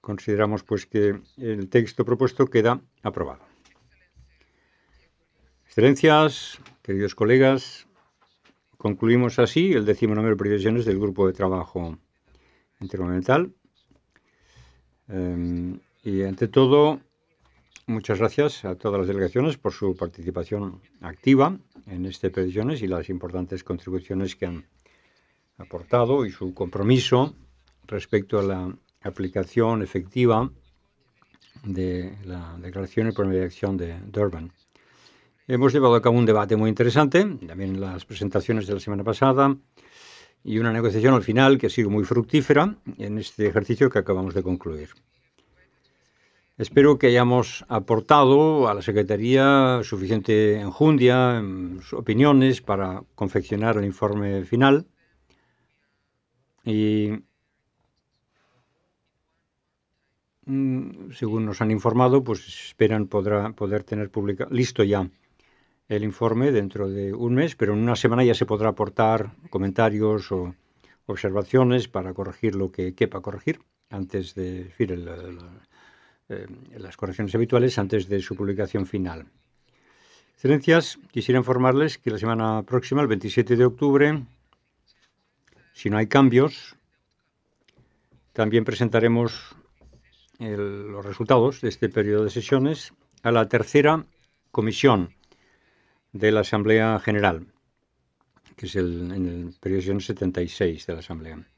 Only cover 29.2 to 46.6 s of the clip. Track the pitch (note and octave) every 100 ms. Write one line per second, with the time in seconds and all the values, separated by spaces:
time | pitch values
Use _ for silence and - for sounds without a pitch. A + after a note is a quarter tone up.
29.2 | F#2 G2+ F#2 A#2+ A2+ A2+ F#2+ F#2+ F2+ B2+
30.2 | B2 A2 C3 - _ _ _ _ _ _
31.2 | _ _ _ - G#2 F#2 F#2 F2+ F#2 G2+
32.2 | F#2+ F2+ E2+ E2+ F2+ F#2+ F#2 - A2+ G#2
33.2 | G2 F#2 F2+ - G2+ F#2+ E2+ E2+ G2 G#2
34.2 | G2+ E2 E2+ _ _ _ _ _ _ _
35.2 | _ _ - B2 C3+ C#3 C3 A#2 A#2+ A#2+
36.2 | A2+ G#2+ G#2 A2 A2 G#2 A#2+ B2 C#3+ E3+
37.2 | G#3 C#3 F2 E2+ F#2+ F#2+ F#2+ F2+ - G#2
38.2 | G#2 G2 - A2+ G2+ G2 G#2+ G2+ G2+ G#2+
39.2 | C3+ C3 C#3 C#3 _ _ _ - - -
40.2 | _ _ - A2 A#2 A2+ A2+ G#2+ B2 B2+
41.2 | G2+ A2+ C3+ C#3 G#2 - G#2 G#2 F#2 A#2+
42.2 | A2+ D3+ B2+ C#3+ F#3 G3 - G2 G#2 G#2+
43.2 | G2 - G#2 F#2+ G2 A2+ C3+ G#2+ F#2 F#2
44.2 | F#2+ F#2+ F#2 F2 E2+ D#2 D2+ _ _ _
45.2 | _ _ _ _ _ _ _ _ _ _
46.2 | _ _ _ -